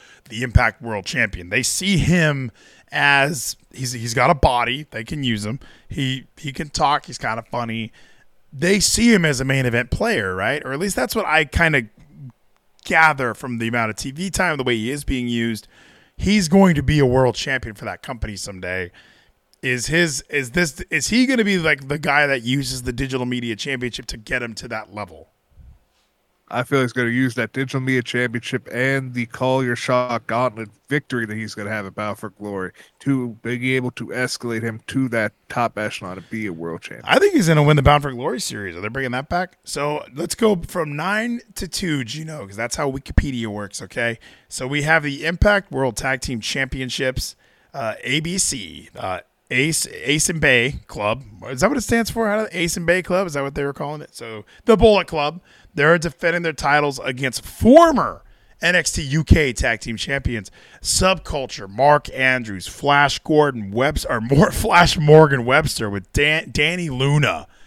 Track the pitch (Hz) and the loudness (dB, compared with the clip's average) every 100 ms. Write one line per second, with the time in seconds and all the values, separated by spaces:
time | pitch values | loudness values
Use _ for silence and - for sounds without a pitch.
0 | - - - 110 127 107 117 - 117 104 | -20 -20 -14 -6 2 4 4 0 -6 -6
1 | 95 - 113 90 87 107 127 - 185 190 | -4 -2 -2 -4 -4 -2 -2 -2 2 2
2 | - 175 160 139 127 - - _ _ 151 | 4 4 2 0 -4 -10 -20 _ _ 0
3 | 143 143 139 156 - - _ - 127 123 | 4 4 2 -2 -8 -12 _ -10 -8 -6
4 | 117 117 127 160 156 120 120 131 151 110 | -4 2 4 4 2 2 0 -2 -8 -10
5 | 117 151 131 107 104 127 - - - - | -8 -4 -2 -2 -4 -8 -12 -20 -12 -6
6 | 131 131 - - 143 135 156 - 147 143 | -4 -4 -10 -16 -12 -10 -8 -2 0 0
7 | - 127 123 110 113 123 117 113 110 - | -4 -8 -6 -6 -6 -6 -4 -6 -8 -12
8 | - - _ _ _ 139 175 202 - - | -20 -20 _ _ _ -4 0 2 2 4
9 | 233 214 160 131 131 135 127 117 120 - | 6 6 4 2 0 0 2 0 0 -2
10 | 220 190 98 92 104 147 135 139 196 190 | 0 0 -2 -2 -2 -2 -4 -4 -4 -2
11 | 254 226 185 156 151 - 165 147 110 _ | -2 -2 0 0 0 2 2 2 -2 _
12 | - - 135 - _ _ _ _ - 170 | -20 -20 -20 -20 _ _ _ _ 0 4
13 | 160 143 127 107 131 120 117 120 110 107 | 4 4 -2 -4 -6 -4 -2 -2 -2 -4
14 | 143 139 190 165 180 151 127 120 110 143 | -8 -8 -6 -2 0 0 0 -2 -2 -6
15 | 143 131 120 117 117 110 - _ - _ | -4 -4 -2 0 -2 -4 -8 _ -20 _
16 | _ - 185 214 165 196 190 156 131 147 | _ -6 0 2 4 6 6 4 2 4
17 | 135 127 127 113 - 131 117 104 110 90 | 4 4 2 0 -4 -4 -6 -10 -10 -10
18 | - 123 113 98 - 95 90 92 87 - | -12 -8 -8 -8 -10 -10 -6 -6 -6 -12
19 | - _ _ _ _ _ 131 127 110 160 | -20 _ _ _ _ _ -4 -4 0 0
20 | 170 131 - 147 127 135 175 - 180 156 | 0 -2 -6 -6 -2 -2 -2 -4 -4 -4
21 | - 226 254 262 202 190 160 143 135 147 | 0 2 4 2 2 2 2 0 -2 -4
22 | 147 143 147 135 117 135 127 131 123 120 | 0 2 2 0 0 -2 -2 -6 -6 -4
23 | 135 131 123 123 120 107 147 131 123 - | -4 -4 -4 -4 -4 -6 -6 -4 -6 -8
24 | 131 120 107 131 120 110 127 113 107 101 | -12 -14 -6 -6 -6 -10 -10 -10 -10 -10
25 | 98 85 76 _ _ - - - _ _ | -12 -12 -20 _ _ -20 -20 -20 _ _
26 | _ _ _ _ - 117 127 143 127 127 | _ _ _ _ -8 -6 0 0 0 0
27 | 120 120 131 117 113 135 135 135 131 131 | -2 0 0 -2 -4 -4 -6 -4 -2 -2
28 | 117 123 123 117 - 131 - 117 131 135 | -2 -2 -2 -4 -6 -8 -6 -2 0 -2
29 | 131 123 117 - 131 131 127 120 - 123 | -4 -6 -8 -4 0 0 0 -4 0 0
30 | 123 117 - 113 127 107 107 - - 147 | 0 -4 -4 -2 -2 -4 -12 -14 -4 -4
31 | - 123 113 107 107 - 101 107 98 92 | -2 -6 -6 -8 -10 -10 -8 -8 -8 -8
32 | 107 98 107 - 104 98 92 - - _ | -8 -8 -12 -12 -10 -6 -8 -10 -20 _
33 | - 135 123 110 113 120 127 131 123 - | -2 -2 -2 -8 -8 -6 -2 -2 -2 -6
34 | - 120 123 - 120 113 117 113 - 135 | -8 -4 -4 -4 -6 -6 -6 -8 -6 -4
35 | 131 117 104 - - - 117 - 107 - | -2 -2 -4 -6 -10 -4 -4 -2 -6 -8
36 | 98 92 85 113 107 82 85 82 - - | -12 -14 -12 -8 -8 -8 -8 -10 -12 -10
37 | - - 403 349 165 156 147 151 135 147 | 0 4 4 4 4 6 6 6 6 4
38 | 143 123 139 240 - 104 98 85 104 127 | 2 -6 -6 -6 -6 -8 -8 -8 -8 -6
39 | 131 123 147 175 185 _ - - 143 147 | -6 -6 -4 -4 -4 _ -12 -6 -4 -4
40 | - 127 170 - 220 190 - 180 156 147 | -8 -8 -6 2 2 2 -2 -6 -4 -4
41 | 175 208 233 240 - - 190 - 185 147 | -2 -2 -2 -6 -8 -12 -8 -4 -2 -2
42 | 120 143 160 151 101 98 120 - 143 135 | -4 -8 -10 -12 -12 -8 -6 -2 -2 -4
43 | - - 147 123 113 104 101 - 98 - | -4 -2 -2 -2 -4 -6 -10 -12 -10 -4
44 | 117 113 - - _ - 131 147 147 160 | -4 -4 -12 -20 _ -10 -4 -2 2 2
45 | 147 143 156 175 208 202 190 135 131 110 | 0 -4 -4 2 4 2 0 -2 -2 -2
46 | 135 131 - 120 107 143 135 135 131 - | -4 -4 -4 -6 -6 -4 -4 -6 -6 -4
47 | 135 127 - - _ _ _ - 117 101 | -4 -2 -6 -10 _ _ _ -8 -8 -6
48 | 117 143 160 185 - 135 90 73 - - | -4 -2 -2 -2 -2 -4 -10 -16 -18 -10
49 | 104 92 - _ - 127 147 156 - - | -8 -8 -10 _ -4 0 0 0 -4 -6
50 | 113 151 - 165 147 127 120 143 - - | -2 0 0 0 2 2 2 -4 -10 -4
51 | 104 117 123 90 113 131 190 285 - 233 | -2 -4 -8 -18 -12 0 0 0 0 0
52 | 226 233 226 208 220 170 170 190 165 180 | 0 -2 -2 -2 -4 -4 -4 -2 0 0
53 | 175 180 190 143 139 143 143 139 147 151 | 0 -2 -2 -4 -6 -4 -6 -6 -8 -10
54 | 151 - 117 110 - - - 214 226 208 | -14 -16 -14 -12 -16 -6 2 6 8 6
55 | 175 160 147 170 - _ - 156 147 170 | 2 -2 -2 -4 -14 _ -10 2 4 4
56 | 165 - 175 170 170 156 147 147 147 135 | 2 -4 -2 0 -2 -2 2 2 2 -2
57 | 135 127 135 117 - - 208 285 339 269 | -6 -4 -4 -6 -12 2 8 10 10 6
58 | 127 85 - - _ - 165 180 156 - | 0 -4 -14 -20 _ -4 0 2 0 -4
59 | 147 147 156 - 143 113 127 113 - 110 | -2 2 6 6 4 0 -2 -2 -4 -8
60 | - 139 135 117 95 - - - - - | -4 -4 -2 -4 -8 -16 -20 -12 -4 2
61 | 185 185 - 151 127 - 98 101 139 147 | 2 2 -2 -6 -6 -10 -8 2 6 6
62 | - 131 131 127 113 98 - - 139 143 | 2 0 2 2 -2 -8 -10 -4 2 4
63 | 143 - - 151 147 123 98 104 135 151 | 4 2 2 4 4 0 -4 0 0 0
64 | - 120 113 143 202 - 220 233 175 - | -2 -2 2 6 6 4 4 6 6 6
65 | 151 156 156 139 117 139 151 - 110 101 | 8 10 10 6 2 2 2 -2 -4 -4
66 | 92 - 147 156 160 131 151 180 170 127 | -4 0 2 0 -2 0 0 0 -4 0
67 | 139 151 123 82 78 - | 2 4 2 0 -6 -20